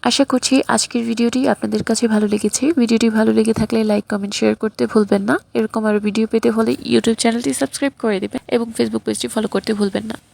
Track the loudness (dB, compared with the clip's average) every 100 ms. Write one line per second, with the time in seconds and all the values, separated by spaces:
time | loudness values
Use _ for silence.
0 | -2 0 0 0 2 0 2 0 0 -4
1 | -4 0 0 0 0 0 -2 -4 -2 0
2 | 2 2 2 0 -2 0 0 2 2 4
3 | 2 4 2 2 2 0 0 0 2 0
4 | -2 -6 -4 0 0 0 -4 -2 0 2
5 | 4 2 2 -2 _ -4 -2 -2 0 0
6 | 0 0 0 2 0 0 0 -2 0 2
7 | 2 2 0 0 -2 -2 -4 -2 -4 -2
8 | -2 -2 -4 -8 -2 -2 -2 -2 -2 -2
9 | -4 -4 -4 -4 -2 -2 -2 -2 0 -2
10 | -6 -12 _